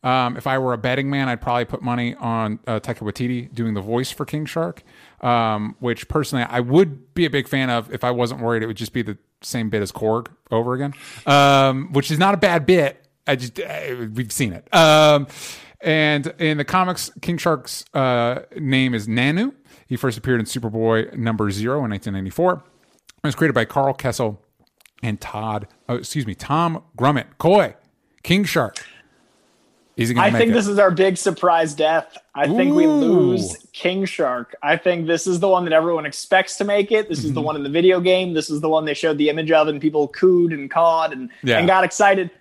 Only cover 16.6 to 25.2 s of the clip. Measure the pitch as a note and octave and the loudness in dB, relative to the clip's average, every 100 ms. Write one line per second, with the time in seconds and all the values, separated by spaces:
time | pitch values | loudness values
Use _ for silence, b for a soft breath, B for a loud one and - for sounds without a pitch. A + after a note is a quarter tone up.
16.6 | C#3 F#3 F#3 E3+ - - - F3 F3 D3+ | 0 0 0 -4 -10 -10 -6 -2 0 -2
17.6 | - - - C#3+ C3 B2 A#2+ C3 - - | -4 -14 -8 -2 0 2 0 -2 -8 -8
18.6 | C#3+ C3 C3 A#2 G#2 A2+ C3 E3 B3+ - | -2 0 2 -2 -2 0 0 0 -2 -6
19.6 | b b b B2 C3+ A2+ - A#2+ A2 B2+ | b b b -4 -2 -4 -2 0 -2 -6
20.6 | A#2 A2 A2+ A2+ A2+ - A2+ A2 G#2+ G2 | -6 -2 2 2 0 -4 -4 0 -2 -2
21.6 | A2+ C#3+ B2 G2+ - G2 F#2+ - F3+ F3 | -2 -2 -4 -6 -6 -6 -6 -2 0 0
22.6 | _ _ _ _ _ _ D3+ - C#3 B2 | _ _ _ _ _ _ -6 0 0 2
23.6 | A2+ - C3+ C3+ C3 A#2 A2+ G#2 _ _ | 0 0 -2 -2 -4 -2 -4 -6 _ _
24.6 | _ _ _ _ A2+ G#2 | _ _ _ _ -6 -6